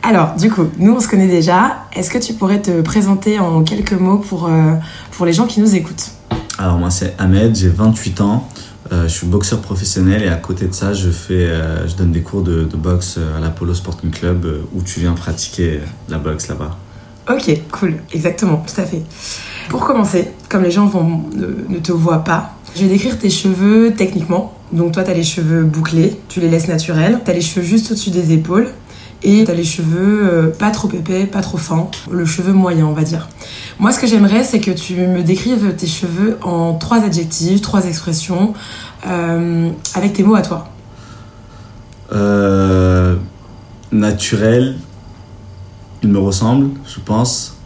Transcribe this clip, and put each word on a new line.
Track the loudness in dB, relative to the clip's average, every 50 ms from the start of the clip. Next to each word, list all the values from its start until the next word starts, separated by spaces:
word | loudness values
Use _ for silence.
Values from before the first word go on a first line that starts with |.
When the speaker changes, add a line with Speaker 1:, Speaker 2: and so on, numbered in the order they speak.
Speaker 1:
Alors, | 2 4 4 4 4 2 0
du | 2 2 2
coup, | 2 2 0 0 0
nous | 4 4 4 4
on | 4
se | 2
connaît | 2 2 4 4
déjà. | 4 4 4 4 4 4 4 4 2 0 -6 -12 -12 -8
Est-ce | -6 -6 -2
que | -2
tu | -4 -4 -4 -4
pourrais | -2 0 2 2 2
te | 2 0 0 0
présenter | 0 2 2 2 2 4 2 2 2 0 2 2
en | 2 2 4 2 2
quelques | 2 0 -4 -2 -2 0
mots | 2 2 2 2
pour, | 0 0 -4 -6 -4 0
euh, | 2 2 4 4 4 2 0 -2 -6 -14 -18 -18 -18
pour | -6 -2 0
les | 2 2
gens | 2 2
qui | 2 2 2
nous | 4 4 4
écoutent ? | 2 0 -4 -8 -10 -12 -12 -14 -18 -8 -6 -6 -6 -6 -8 -8
Speaker 2:
Alors | -4 0 0 2
moi | 2 0 0
c'est | -2 -2 -4 -6 -4 -2
Ahmed, | 2 4 4 4 4 4 2
j'ai | 4 2 2
vingt-huit | 2 4 4 2 2 2 -2 -6 -2 -2
ans. | -2 0 0 -2 -4 -6 -16 -18 -18 -20 -20 -20 -10 -4
Euh, | -2 0 0
je | 0 -2
suis | -2 -2
boxeur | 0 0 0 0 0 -2 -4
professionnel | -4 -4 -4 -4 -2 -2 0 2 2 2 2 2 0
et | 0
à | -2
côté | -2 -4 -6 -6 -4 -4
de | -4 -4
ça, | -4 -2 -2 -2
je | 0 0 0
fais, | -2 -2 -4 -2 0 0 0
euh, | 0 0 -2 -2 -2 -4 -4 -4
je | -4 -2
donne | 0 0 0
des | 0 0
cours | -2 -2 -4 -2
de, | -2 0 0 0 -2
de | -2 -4
boxe, | -4 -2 0 0 0 -2 -4 -6 -4
euh, | -4 -4 -4
à | -4
l'Apollo | -4 -4 -4 -4 -4 -4 -4
Sporting | -4 -4 -8 -10 -6 -6 -6
Club, | -6 -4 -2 -2 0 0 -2
euh, | -4 -4 -6 -8 -8 -8
où | -8
tu | -8 -6 -6 -2
viens | -2 -2 -2
pratiquer, | -2 -4 -6 -6 -6 -8 -8 -4 -2 -2 -2 -2
euh, | -4 -8 -10 -12 -14 -12 -8
la | -8
boxe | -6 -4 -4 -6 -6 -6
là-bas. | -8 -8 -8 -8 -10 -10 -14 -16 -20 -20 -20 -20 -20 -20 -16 -4 -4
Speaker 1:
Ok, | -2 -2 0 0 -2 -2 -2 -10
cool, | -6 -2 -2 -2 -2 -4 -8 -8
exactement, | -6 -2 -2 -2 -2 0 0 0 0 0 -2
tout | -6 -6 -6
à | -6
fait. | -4 -6 -8 -8 -10 -14 -16 -14 -12 -12 -12 -12 -14 -14 -14 -10
Pour | -8 -4 -2 0
commencer, | 0 2 2 2 2 2 0 -2 -2 -8 -16 -10 -4
comme | 0 2 2
les | 2
gens | 4 4 2
vont, | 2 2 2 0 0 0 -2 -4 -6 -6
ne, | -6 -4 -4 -6 -6 -6 -6 -6
ne | -4
te | -2 -2
voient | 0 2 2 2 2 0 0
pas, | 0 -2 -2 -2 -6 -14 -18 -20 -14 -4
je | 0
vais | 2
décrire | 4 4 2 2 0 -4 0
tes | 0 0
cheveux | 0 2 0 0 2 4 4 4 6 6 6 4 4
techniquement. | 2 -2 0 0 -4 -2 0 0 -2 -2 -4 -10 -18 -12 -4
Donc | 0 0 0 0 0
toi, | -2 0
t'as | 0 0
les | 0 0
cheveux | 0 -2 0 0 2 2 4 2
bouclés, | 2 2 0 -2 2 2 4 4 2 0 -4 -14
tu | -8 -4 0
les | 2 2
laisses | 2 2 2
naturels, | 0 -2 -2 -2 0 0 2 4 4 2 2 0
t'as | 0 0
les | 0
cheveux | 0 -2 -2 -2 0
juste | 2 2 2 2 0
au-dessus | -4 -4 -2 -2
des | 0 0 2 4 4
épaules, | 2 2 2 2 2 2 0 -4 -14 -20 -20 -20 -20 -20 -20 -18 -2
et | 2 4 6 6 6
t'as | 4 2
les | -2 -2
cheveux, | -2 -2 -2 0 0 0 2 2 2 2 4 2 2
euh, | 4 4 2 2
pas | 0 0 -2 -2
trop | 0 0 -4 -4
épais, | -4 -4 -4 -2 0 0 0
pas | 0 -2 -4
trop | -4 -4 -6
fins, | -6 -4 -2 -2 -2 -2 -2 -8 -12 -10 -4
le | -4 -2 -2
cheveu | -2 -2 -2 0 2 4
moyen, | 4 4 4 2 2 2
on | 2 2
va | 0 -2
dire. | -2 -2 -6 -6 -10 -16 -20 -18 -16 -16 -14 -16 -16 -4
Moi, | 0 2 2
ce | 2 2
que | 2
j'aimerais, | 2 4 6 6 6 4 2 2
c'est | 2 0 0
que | 0 0
tu | -2 -4 -4 -6 -2
me | 0 0 0 0 2 2
décrives | 2 0 2 0 0 0 0 0 -2 -2
tes | -4 -4
cheveux | -6 -4 -4 -4 -4 -2 0 0 0 0 -2
en | -4 -4 -2 0 0 0 0
trois | -2 0 2 2 2 2
adjectifs, | 2 0 -2 -2 -4 -4 -2 0 2 2 0
trois | 0 2 0 0 0
expressions, | 0 -4 -4 -4 -4 -4 -4 -2 -4 0 0 0 0 -2 -6 -14 -16 -16 -16 -16 -18 -18 -12 -8
euh, | -6 -4 -2 -2 -2 0 0 0 0 0 0 0 -2 -2 -6 -8 -6 -4
avec | 0 0 0 2
tes | 4 4
mots | 4 4
à | 4
toi. | 2 0 -4 -8 -8 -14 -18 -20 -20 -20 -20 -20 -20 -20 -20 -20 -20 -20 -20 -20 -20 -20 -20 -20 -20 -20 -20 -20 -20 -20 -20 -20 -12 -6 -2
Speaker 2:
Euh, | 0 2 2 2 4 4 4 4 4 4 4 4 4 4 4 4 4 4 4 2 0 -2 -8 -14 -20 -20 -20 -20 -20 -20 -20 -20 -20 -10 -2
naturel, | 0 2 2 2 0 -2 -2 -2 0 2 2 4 4 4 2 2 -2 -8 -12 -16 -20 -20 -20 -20 -20 -20 -20 -20 -20 -20 -20 -20 -18 -20 -20 -20 -20 -20 -20 -20 -10 -2 2
il | 2
me | 2 4
ressemble, | 2 0 0 0 2 2 4 4 2 0 -2 -8 -14
je | -16 -16 -14
pense | -4 -2 0 0 0 0 -2 -6 -8 -10 -14 -18 -20